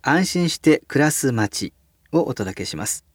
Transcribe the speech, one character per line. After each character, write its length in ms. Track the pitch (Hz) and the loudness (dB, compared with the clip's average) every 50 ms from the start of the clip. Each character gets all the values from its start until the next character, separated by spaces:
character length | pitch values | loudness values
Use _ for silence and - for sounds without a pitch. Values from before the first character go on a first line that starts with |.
安 240 | - 131 147 175 185 | 2 2 2 2 2
心 240 | - - 180 175 160 | 0 0 0 0 0
し 80 | - | -2
て 240 | - - 160 151 - - | 2 4 4 4 4 2
暮 180 | _ - 135 147 | _ 0 2 2
ら 60 | 151 | 2
す 200 | 147 - - 135 | 2 0 0 0
街 420 | 120 113 107 101 - - 98 - _ _ _ _ _ _ _ _ | 0 0 -2 -2 -2 -8 -8 -8 _ _ _ _ _ _ _ _
を 120 | - 165 165 | -2 0 0
お 100 | - 120 | 0 -4
届 300 | - 104 95 92 - 92 | -6 -6 -8 -6 -8 -10
け 20 | |
し 100 | - - | -10 -8
ま 120 | 78 101 | -8 -6
す。 180 | - - - _ _ | -6 -8 -8 _ _